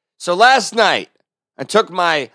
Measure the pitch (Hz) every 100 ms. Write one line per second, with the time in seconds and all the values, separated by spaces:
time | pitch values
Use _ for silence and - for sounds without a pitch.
0 | _ _ - 180 240 262 185 220 196 123
1 | 85 _ _ _ _ - 135 214 220 180
2 | 175 156 123